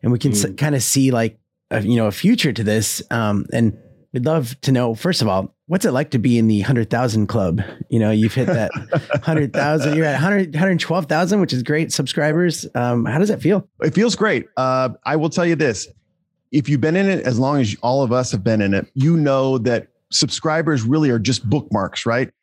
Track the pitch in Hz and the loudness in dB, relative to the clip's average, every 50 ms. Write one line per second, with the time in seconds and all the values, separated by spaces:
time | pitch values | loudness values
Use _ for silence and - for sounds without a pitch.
0 | - 123 123 113 - 143 107 104 - - 95 - 143 151 147 135 117 - - 135 | 0 0 0 2 0 0 0 0 -2 -2 -2 -2 -2 0 0 0 0 0 0 2
1 | 135 131 123 117 117 113 - _ _ _ _ _ _ _ - 113 104 110 120 117 | 2 2 2 2 0 -2 -4 _ _ _ _ _ _ _ -4 -2 0 2 2 2
2 | 113 107 101 - - 190 247 226 - 151 110 - 110 104 107 110 107 - - - | 2 0 0 0 2 2 2 4 2 -2 -2 -2 -2 0 0 0 0 -2 -4 -8
3 | - _ - 117 113 107 104 101 - - - 117 113 110 104 - - - - _ | -8 _ -4 -2 0 0 0 0 -2 -2 0 0 0 0 0 -4 -16 -20 -20 _
4 | _ _ - 131 120 156 160 165 135 117 123 - - 139 135 123 123 120 113 110 | _ _ -6 -4 -2 0 0 0 -2 -4 -10 -6 0 0 2 2 2 0 -2 -2
5 | - 175 180 - 117 107 92 95 95 - _ _ _ - 160 190 - 202 127 127 | -2 -2 0 0 0 0 0 0 -2 -4 _ _ _ -4 -4 0 0 0 0 0
6 | 151 - - 123 98 127 120 117 113 110 107 104 95 - 135 120 113 - - 117 | -2 0 -2 0 2 2 2 4 4 4 2 2 2 0 0 0 0 0 0 0
7 | 127 123 107 110 104 98 - 117 98 87 82 - 95 - - - - _ - 113 | 0 0 0 0 0 0 0 0 0 0 0 -2 -4 -6 -10 -16 -10 _ -2 0
8 | 107 107 110 107 110 107 - 135 123 - 170 123 107 92 - 139 - - - 151 | 2 2 2 2 2 0 0 0 -2 0 0 0 -2 -2 -6 -8 -8 -4 -4 -4
9 | - - - - - - 160 156 147 - - - 139 147 156 160 147 151 147 156 | -2 -2 -6 -4 -2 0 0 0 -2 -2 -2 -2 0 0 0 0 0 0 0 0
10 | 165 151 139 131 151 190 202 202 190 160 143 151 180 190 185 160 - - 160 180 | 0 0 0 0 0 2 2 0 0 -2 0 0 0 2 2 0 -2 -2 -2 -4
11 | 170 135 156 156 180 170 202 208 180 - - 127 120 - 147 156 165 - - - | -2 0 0 0 2 2 2 0 0 0 -2 -4 -2 0 0 0 0 -2 -2 -4
12 | 147 131 - - 147 151 151 165 180 175 156 - - - _ 123 120 123 120 120 | -4 -4 -2 0 0 0 2 2 0 0 0 -4 -10 -6 _ -2 0 0 0 0
13 | 113 98 110 156 196 208 208 - - 151 208 185 - _ _ _ - 156 - 185 | 0 0 0 0 0 0 0 0 0 0 0 0 -2 _ _ _ -2 0 2 2
14 | 214 240 - - 220 214 170 120 - - _ - 131 131 131 131 131 127 - - | 2 2 0 0 0 0 0 0 -4 -6 _ -2 -2 0 0 0 0 -2 -4 -6
15 | _ 120 143 156 147 160 151 - 175 170 170 143 156 135 107 - - - - _ | _ -2 -2 0 0 -2 -2 0 0 0 0 2 0 0 0 -2 -8 -14 -18 _
16 | _ _ _ _ _ _ _ _ _ _ - 151 123 - 147 131 110 156 160 185 | _ _ _ _ _ _ _ _ _ _ -2 -2 0 2 0 0 2 2 2 2
17 | 196 196 190 - - 127 117 110 131 135 147 143 127 101 - - - 120 127 139 | 2 2 0 0 0 -2 0 0 0 2 2 2 0 0 -2 -4 -2 0 0 2
18 | 139 113 120 127 127 - - 107 92 117 110 107 101 98 98 98 - - _ 135 | 2 2 0 0 0 -2 -4 -2 0 0 2 2 2 2 0 0 -2 -4 _ 0
19 | 131 156 170 165 151 143 135 135 135 135 131 127 107 123 120 110 - _ _ _ | 2 2 2 2 2 2 2 2 2 0 0 0 0 0 0 0 -4 _ _ _
20 | _ _ - - - - - - - 160 156 160 160 156 156 131 110 117 139 156 | _ _ -2 -2 -2 -2 -2 -4 -2 -2 0 0 0 0 0 0 0 0 2 2
21 | 151 139 120 113 101 117 127 - - 107 151 147 - - 107 107 95 87 - - | 2 2 2 0 0 0 -2 -2 -2 -2 -2 -2 -2 -2 -2 -2 -2 -2 -6 -6
22 | - 120 117 123 135 143 _ _ | -4 -2 -2 -2 -2 -4 _ _